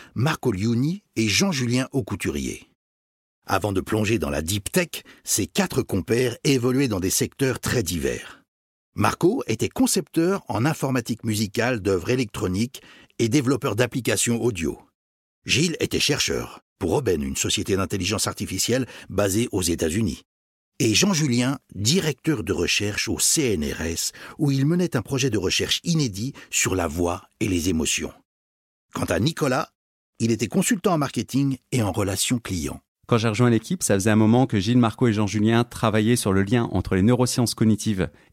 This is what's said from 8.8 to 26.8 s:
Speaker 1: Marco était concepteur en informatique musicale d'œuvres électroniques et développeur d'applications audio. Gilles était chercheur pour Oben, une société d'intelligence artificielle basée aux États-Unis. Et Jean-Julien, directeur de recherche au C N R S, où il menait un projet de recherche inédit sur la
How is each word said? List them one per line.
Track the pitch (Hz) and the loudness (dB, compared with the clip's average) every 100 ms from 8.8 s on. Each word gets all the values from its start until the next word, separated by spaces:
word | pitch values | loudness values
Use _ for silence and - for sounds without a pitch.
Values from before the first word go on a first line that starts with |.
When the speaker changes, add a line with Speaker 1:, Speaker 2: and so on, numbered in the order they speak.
| _ - | _ 0
Speaker 1:
Marco | 104 - 170 254 - | 0 2 2 2 -2
était | 110 110 | -2 -2
concepteur | - 254 - 160 165 165 196 - | 0 0 0 -2 0 0 -2 -4
en | 107 135 | -2 0
informatique | - 135 127 - 117 | 0 -2 -2 -2 -6
musicale | 113 107 107 117 117 120 | -4 -2 -2 0 0 0
d'œuvres | 98 95 82 | 0 0 0
électroniques | 127 113 - 98 92 120 - - - - - | -2 -2 -4 -2 0 -2 -6 -20 -20 -20 -2
et | 117 | 2
développeur | 139 123 131 135 104 | 2 2 0 -2 0
d'applications | 123 135 113 104 117 117 | 0 0 -2 0 0 0
audio. | 113 95 76 57 - _ _ _ _ _ - | 0 -2 -4 -6 -12 _ _ _ _ _ -2
Gilles | 123 175 151 | 0 0 0
était | - - | -2 0
chercheur | - 139 - 65 58 - _ _ | 0 0 -2 -2 -6 -12 _ _
pour | 90 | -2
Oben, | 120 123 82 | 0 2 0
une | 67 69 | -2 -4
société | 104 - - 95 | -2 -2 0 0
d'intelligence | 92 101 90 101 - | 0 -2 -2 -2 -2
artificielle | - 98 95 - 123 123 - - | -4 -6 -4 0 0 -2 -8 -6
basée | 92 101 98 123 | 0 0 0 0
aux | 98 | 0
États-Unis. | 87 82 82 95 104 64 - _ _ _ _ _ | 0 0 0 0 -2 -4 -12 _ _ _ _ _
Et | 120 | 2
Jean-Julien, | 104 202 165 151 120 123 143 - | 4 2 2 2 2 0 -2 -8
directeur | 92 104 180 160 - - 135 | -4 0 0 0 -2 -2 -2
de | 90 | -2
recherche | 82 82 - 104 104 - | 0 0 0 -2 -4 -4
au | - | -2
C | - 160 131 | 0 2 2
N | 92 | 0
R | 71 69 | -2 -4
S, | 80 87 - - - - | -4 -4 -6 -8 -16 -2
où | 143 | 0
il | 135 139 | 2 2
menait | 175 175 131 | 2 0 -2
un | |
projet | - 135 131 | -4 -2 0
de | 110 | 0
recherche | 87 - - - - | 0 0 -2 -2 0
inédit | 165 135 95 123 - - | 0 0 -2 -8 -8 -6
sur | - - | -2 0
la | 92 | 0